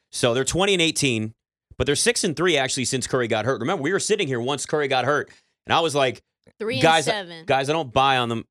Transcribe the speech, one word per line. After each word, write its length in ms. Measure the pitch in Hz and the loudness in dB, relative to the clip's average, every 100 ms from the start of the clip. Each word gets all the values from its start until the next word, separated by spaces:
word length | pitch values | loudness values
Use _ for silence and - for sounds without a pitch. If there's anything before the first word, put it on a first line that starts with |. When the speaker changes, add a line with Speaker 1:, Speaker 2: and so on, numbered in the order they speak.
| _ | _
Speaker 1:
So 240 | - 123 | -2 0
they're 100 | 120 | 2
twenty 300 | 131 160 202 | 0 0 2
and 80 | 190 | 2
eighteen, 500 | 160 - 139 113 110 - _ _ _ - | 2 2 0 0 -4 -10 _ _ _ -4
but 80 | 127 | -2
they're 100 | 143 | 2
six 280 | - - | 0 0
and 120 | 185 147 | -2 -2
three 220 | 180 143 | 0 0
actually 260 | 131 - | 0 -2
since 220 | 117 131 - | -2 -4 -2
Curry 200 | 135 117 | -2 0
got 200 | 110 107 | 0 0
hurt. 140 | 120 | -2
Remember, 200 | 123 190 | -2 -2
we 100 | 143 | -2
were 60 | 190 | -2
sitting 300 | - 208 156 | 0 -2 0
here 100 | 123 | -2
once 280 | 120 143 - | -2 -4 -2
Curry 200 | 151 143 | -2 0
got 180 | 131 123 | 0 2
hurt, 240 | 147 - - _ _ - | 0 -2 -12 _ _ 0
and 60 | |
I 80 | 139 | 0
was 140 | 165 | 2
like, 280 | 143 131 107 _ _ _ _ | 2 0 -2 _ _ _ _
Speaker 2:
Three 220 | 214 - | -6 2
and 240 | 160 160 | 4 4
seven. 340 | 143 208 175 165 | 2 -4 -6 -12
Speaker 1:
"Guys, 280 | 139 135 139 | -2 0 0
guys, 40 | |
I 20 | |
don't 200 | 160 139 | -2 0
buy 260 | 135 135 131 | 2 4 2
on 100 | 117 | 0
them, 160 | 117 - | -4 -6